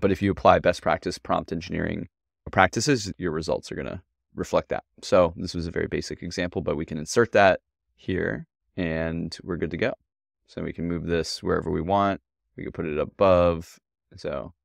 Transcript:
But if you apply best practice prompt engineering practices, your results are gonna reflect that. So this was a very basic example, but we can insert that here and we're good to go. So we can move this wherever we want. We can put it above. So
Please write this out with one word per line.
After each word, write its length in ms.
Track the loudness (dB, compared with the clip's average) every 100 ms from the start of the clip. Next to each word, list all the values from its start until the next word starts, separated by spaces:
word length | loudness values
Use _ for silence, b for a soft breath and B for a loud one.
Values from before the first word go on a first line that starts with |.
But 120 | 0
if 100 | 2
you 80 | 0
apply 300 | 4 6 6
best 220 | 4 0
practice 360 | 0 0 -2 -6
prompt 320 | -2 -2 -2
engineering 580 | -6 -6 -4 -4 -4 -8 _ _ _ -2
practices, 600 | 4 4 4 0 0 -2 -6
your 140 | -4
results 400 | -4 -2 -4 -4
are 20 |
gonna 300 | -8 -8 -10 -14 _ _ -10
reflect 320 | -2 -2 0
that. 160 | -6 -8 _
So 320 | 2 4 4 0
this 160 | -8
was 140 | -6 -4
a 60 |
very 160 | -4 -2
basic 340 | -4 -6 -10
example, 400 | -8 -6 -4 -4
but 140 | -4 -4
we 100 | -4
can 120 | -8
insert 340 | -2 0 2
that 280 | 6 6 4 _ _ _
here 540 | _ -4 -2 -2 -4 -10 _ _ -6
and 600 | -4 -2 -2 -4 -6 -10
we're 140 | -8 -4
good 120 | -4
to 60 | -2
go. 160 | -4 -4 _ _ _ _ _
So 160 | -8
we 80 | -8
can 160 | -4 -4
move 180 | -4 -2
this 340 | -2 -2 -4
wherever 300 | -2 -2 0
we 100 | -2
want. 400 | 0 2 2 -2 _ _ _ -14
We 80 |
can 80 | -12
put 140 | -6 -4
it 120 | -2
above. 800 | -2 2 6 6 6 2 -6 -20 _ _ _ -10
So 360 | -8 -6 -10 -16